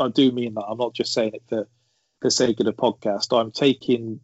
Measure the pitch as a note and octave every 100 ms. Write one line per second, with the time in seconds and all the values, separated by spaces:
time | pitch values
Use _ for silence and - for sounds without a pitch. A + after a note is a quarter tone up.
0 | C3 B2+ C3+ B2 A#2+ A2 G2+ A2+ A#2+ -
1 | A#2 - A2 A2 - A2+ G#2 _ _ _
2 | _ _ C3 - B2 A2 A2 G#2 A#2+ -
3 | A2 G2+ - B2 A2+ - C#3+ B2+ - A#2+
4 | A#2 A2